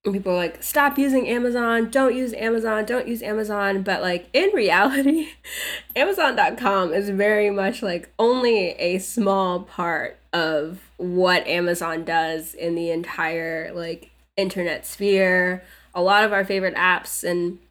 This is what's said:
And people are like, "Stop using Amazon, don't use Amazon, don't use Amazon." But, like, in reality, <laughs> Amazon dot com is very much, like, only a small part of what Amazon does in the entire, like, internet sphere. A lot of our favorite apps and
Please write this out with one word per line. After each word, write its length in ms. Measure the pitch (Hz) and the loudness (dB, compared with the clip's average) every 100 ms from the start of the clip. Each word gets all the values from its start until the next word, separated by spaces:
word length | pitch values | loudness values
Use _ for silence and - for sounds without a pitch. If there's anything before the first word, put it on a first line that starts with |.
And 120 | 208 196 | -4 -4
people 180 | 190 | -2
are 20 | 180 | 0
like, 280 | 170 - | -2 -6
"Stop 340 | - 294 277 269 | -2 2 2 2
using 320 | 277 262 240 | 2 2 0
Amazon, 600 | 240 240 240 233 233 226 | 0 0 0 0 0 2
don't 240 | 269 262 247 | 2 2 2
use 180 | 254 | -4
Amazon, 520 | - 226 226 220 214 214 | -4 -2 0 0 -2 -2
don't 220 | 247 - | -2 -2
use 140 | 233 | -6
Amazon." 600 | 214 214 214 208 196 196 | -4 -4 -2 -2 0 0
But, 180 | 196 185 | 0 -2
like, 260 | 180 175 - | 0 -2 0
in 160 | - 392 | 0 2
reality, 800 | 403 196 170 208 277 277 320 311 - - - | 2 4 4 4 4 2 2 -2 -12 -14 -10
<laughs> 340 | - - - 240 | -8 -10 -6 0
Amazon 400 | 320 370 294 226 | 0 2 0 2
dot 220 | 165 - | 0 2
com 340 | 240 196 175 | 0 2 2
is 180 | 175 202 | 0 0
very 420 | 196 208 214 208 | 0 2 4 2
much, 320 | 202 190 233 | 0 -2 -4
like, 280 | 202 175 - - | -6 -6 -8 0
only 540 | 226 254 240 220 175 | 2 4 2 2 0
a 260 | - 175 185 | -2 -2 -2
small 640 | 190 - 196 196 190 175 | -4 0 2 2 0 -2
part 580 | 190 - 170 160 123 - _ | -6 -6 -4 -2 -6 -12 _
of 460 | 170 160 156 156 185 - - | -2 0 0 -4 -10 -18 -10
what 480 | 180 180 180 175 - | -2 2 4 4 2
Amazon 580 | 170 175 170 165 165 | 0 0 -2 -4 -6
does 520 | 165 165 160 160 160 - | -2 0 0 -4 -8 -8
in 180 | 170 | -4
the 160 | 170 170 | -4 -2
entire, 840 | 165 175 - 160 165 165 160 165 170 | -4 -6 -4 -4 -4 -6 -6 -8 -10
like, 340 | 165 165 - _ _ - | -10 -12 -16 _ _ -4
internet 520 | 190 185 175 147 - | -2 -2 -4 -4 -8
sphere. 760 | - 202 196 185 185 180 185 - - _ | -2 2 4 4 4 2 -2 -10 -20 _
A 80 | 180 | -2
lot 220 | 185 202 | 4 4
of 100 | 214 | 4
our 120 | 202 190 | 2 0
favorite 280 | 196 185 - | 0 0 2
apps 480 | 185 175 - - | 2 2 -2 -6
and 360 | 175 175 175 175 _ | -2 -2 -2 -6 _